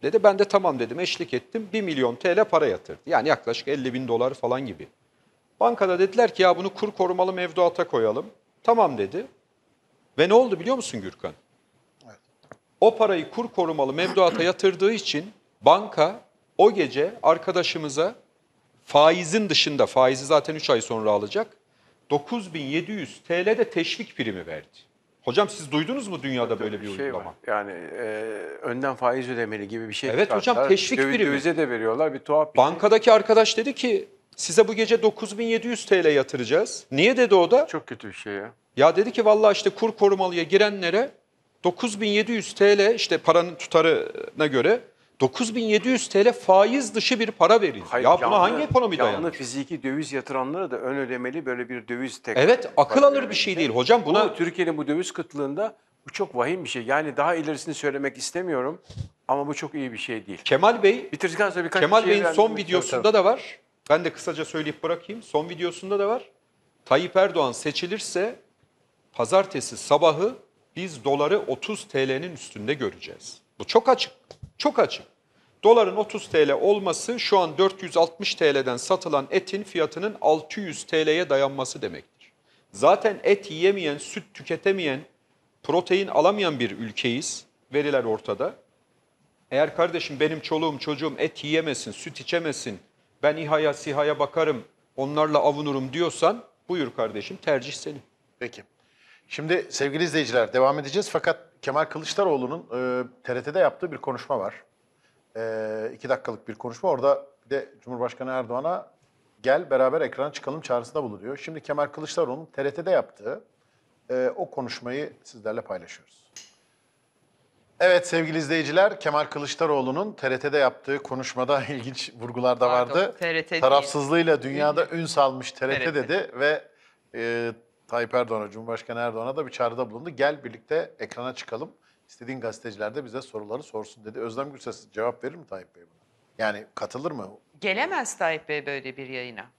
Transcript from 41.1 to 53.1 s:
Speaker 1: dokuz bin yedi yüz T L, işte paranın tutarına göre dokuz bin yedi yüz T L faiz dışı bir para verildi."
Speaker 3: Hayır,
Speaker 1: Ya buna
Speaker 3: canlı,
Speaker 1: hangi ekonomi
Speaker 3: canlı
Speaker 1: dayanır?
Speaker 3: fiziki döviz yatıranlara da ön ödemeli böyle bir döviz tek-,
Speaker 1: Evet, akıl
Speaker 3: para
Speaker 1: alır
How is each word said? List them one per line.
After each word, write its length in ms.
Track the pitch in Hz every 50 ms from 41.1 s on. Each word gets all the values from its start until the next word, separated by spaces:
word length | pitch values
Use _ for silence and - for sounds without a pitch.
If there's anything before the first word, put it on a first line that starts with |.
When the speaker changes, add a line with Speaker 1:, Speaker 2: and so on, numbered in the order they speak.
| - _ _ _ _ _ _ _ _ _ -
Speaker 1:
dokuz 380 | 185 175 - - 247 208 202
bin 80 | 220 208
yedi 220 | 202 208 220 208
yüz 220 | 240 220 180 - -
T 240 | - 196 202 208 202
L, 180 | 196 202 240
işte 220 | 226 - - 170 156
paranın 380 | - - 160 170 170 175 170
tutarına 920 | - - - - 165 160 165 156 110 - - - - - - - - 151 151
göre 320 | 135 131 120 165 220 247 - - _ _ _ _ _ _
dokuz 340 | - 131 - - 247 220 220
bin 80 | 247 226
yedi 260 | 220 214 214 - 247
yüz 200 | 262 226 - -
T 160 | - 196 202
L 60 | 240
faiz 640 | 233 240 - - 190 190 202 220 240 285 269 208 208
dışı 240 | 226 196 - 262 214
bir 120 | 226 220
para 300 | 220 - 175 170 185 220
verildi." 240 | 202 165 123 101 92 -
Speaker 3:
Hayır, 160 | - 123 127
Speaker 1:
Ya 60 | 123
buna 80 | 165 -
Speaker 3:
canlı, 160 | - 117 -
Speaker 1:
hangi 280 | 202 180 196 240 269 302
ekonomi 340 | - - 254 247 220 180 143
Speaker 3:
canlı 140 | 123 113
Speaker 1:
dayanır? 200 | 104 98 165 170
Speaker 3:
fiziki 520 | 147 - 139 120 120 139 139 - 170 139 117
döviz 300 | 135 - 151 156 - 143
yatıranlara 580 | 135 123 - 143 131 127 131 151 180 190 156
da 60 | 127 110
ön 200 | 98 127 135 139
ödemeli 480 | 135 120 127 123 123 123 135 165 151
böyle 240 | 131 127 120 123 113
bir 180 | 127 123 113 -
döviz 340 | 120 120 131 131 110 -
tek-, 160 | _ - 110 117
Speaker 1:
Evet, 320 | 135 175 240 240 - - - -
akıl 180 | 143 139 -
Speaker 3:
para 100 | 254 285
Speaker 1:
alır 100 | -